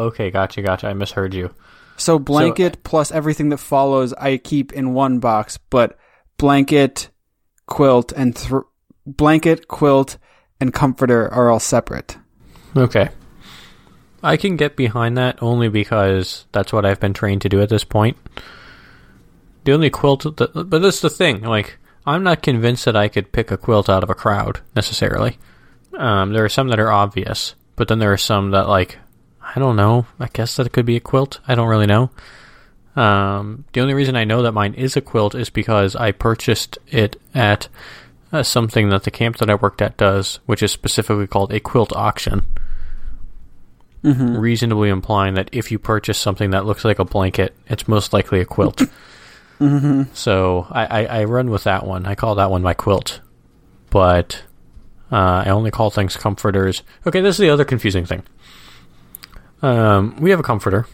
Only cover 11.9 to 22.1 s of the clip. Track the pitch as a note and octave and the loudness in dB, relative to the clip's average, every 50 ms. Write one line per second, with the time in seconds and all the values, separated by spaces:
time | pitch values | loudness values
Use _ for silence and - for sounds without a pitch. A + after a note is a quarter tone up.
11.9 | - - - - - - _ _ _ _ _ - - - - - - C#3 B2+ A2+ | -8 -10 -12 -14 -16 -20 _ _ _ _ _ -20 -20 -20 -12 -2 0 2 2 2
12.9 | - A2 F#2+ - - - - - - - - - - - - - - - _ _ | 2 2 0 0 -2 -8 -20 -20 -20 -20 -20 -20 -20 -20 -20 -20 -20 -20 _ _
13.9 | - _ _ _ _ _ - D#3 D3 D#3 - G3+ F#3 D3+ D3 D3 - - C3 A#2 | -20 _ _ _ _ _ -2 -2 0 0 0 -2 -2 0 -2 -2 -2 -2 -2 -2
14.9 | G#2 B2 A2+ A#2 A#2+ B2+ B2+ B2+ A#2+ - A#2+ A#2 A#2+ A#2+ A#2 A2+ G#2 G#2+ G#2 - | -2 -2 -2 -2 0 0 -2 -2 -2 -2 -2 0 0 0 0 0 0 0 0 0
15.9 | A#2+ A2 G2 G2 F#2+ F#2+ F2+ - - - - _ - G#2 F#2+ - - A2 G2+ G2 | 0 2 2 2 2 0 -2 -4 -8 -14 -14 _ -4 -4 -2 -2 0 0 2 0
16.9 | G2 - - G2+ G2 - - G#2 G2 G2 - G2+ G2 G2 G#2 G#2 A2 G#2 - - | 0 0 -2 -2 -2 -2 -2 -2 -2 -2 0 2 2 2 2 2 2 0 -2 0
17.9 | - A2 G#2+ A2+ C3+ - _ - - - - - - - - - - - - - | 0 2 2 2 0 -4 _ -20 -20 -20 -20 -20 -20 -20 -20 -20 -20 -20 -20 -20
18.9 | - - - - - - - _ _ _ _ _ _ _ - C3+ C#3 D3+ D#3+ C#3 | -20 -20 -20 -20 -20 -20 -20 _ _ _ _ _ _ _ 0 2 2 4 2 2
19.9 | - - - C#3+ C#3 C#3+ - D3+ D3+ - D#3+ - - D#3+ E3+ F#3 F#3 D#3+ F3+ G3 | 0 2 2 2 2 2 0 -4 -2 -2 -2 -2 -2 -6 -4 -2 0 2 2 2
20.9 | F3 - - D#3+ - - G3 E3 B2 F#2+ G#2+ A#2 A2+ G#2+ G#2 - - - _ _ | 2 0 -2 -2 0 0 0 0 0 -2 -2 -2 -2 -2 -2 -4 -10 -20 _ _
21.9 | _ _ _ D3 | _ _ _ -4